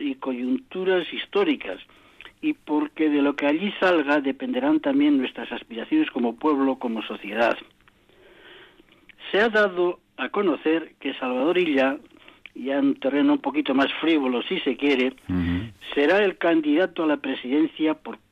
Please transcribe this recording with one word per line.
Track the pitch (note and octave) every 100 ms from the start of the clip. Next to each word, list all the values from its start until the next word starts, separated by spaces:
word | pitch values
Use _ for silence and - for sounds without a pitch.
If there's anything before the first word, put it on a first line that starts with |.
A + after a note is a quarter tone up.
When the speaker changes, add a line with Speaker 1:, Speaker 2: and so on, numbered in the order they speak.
Speaker 1:
y | D3
coyunturas | C3 C3+ B2+ B2+ C3 - F#3 F#3 F#3 D#3
históricas, | - - G3 F3+ C#3 G#2 F#2 - - - _ - -
y | -
porque | - - D3+ D3 - D#3
de | D3
lo | C#3 C#3+
que | C#3+
allí | D#3 G3+ -
salga | F#3+ F3 C#3 D3
dependerán | C3+ C4 B3 B3 C3+ D#3
también | D4 G3 D3 C#3+
nuestras | B2+ - A#2+
aspiraciones | A#2 - A2+ A2+ D#3 D3+
como | C#3 A#2+ A2+
pueblo, | D#3 C#3+ C3+ C3
como | B2 A2
sociedad. | G#2+ G#2+ G2+ G#2 A#2 - - _ _ _ _ _ - - - - - _ - _ - - -
Se | F#3
ha | A3+
dado | G#3+ G#3 F3+ F3 F3 _ -
a | C3
conocer | G3+ G3 C3 D#3 E3 D#3 -
que | C#3
Salvador | - C3 B2+ C#3+ F3+
Illa, | E3+ C3+ C3 C#3+ - - - - -
ya | - B2 C#3+
en | C#3
un | -
terreno | C3+ C#3 C#3+
un | D3
poquito | C#4 C#3+ D3+
más | C3 C4+ -
frívolo, | D#3 D#3+ C3 A#2+
si | - F#3
se | D3 B2
quiere, | C#3+ C3 B2+ C3 -
Speaker 2:
Ujú. | F2+ F2 F2 A2+ - -
Speaker 1:
será | - D3 F#3+
el | G3+ -
candidato | F3 E3 D3+ D3 F#3 F3+
a | D#3
la | D3
presidencia | C#3 C3 B2 C#3+ D#3 - D#3
por | D3+ - - _